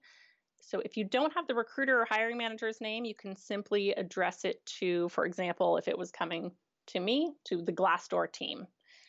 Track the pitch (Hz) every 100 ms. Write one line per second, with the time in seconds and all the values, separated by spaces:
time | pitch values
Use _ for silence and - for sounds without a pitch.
0 | - - - _ _ _ - 190 208 220
1 | 202 254 302 339 285 233 233 - 269 247
2 | 226 220 226 240 226 220 220 220 220 220
3 | 233 208 196 190 - 202 - 208 196 -
4 | 180 196 180 - 185 - - - 185 175
5 | 175 - 175 180 175 - 175 170 170 -
6 | 175 - 170 170 175 - _ _ - 185
7 | 185 269 330 - - 175 175 180 185 175
8 | - 175 165 - - - 185 _ _ -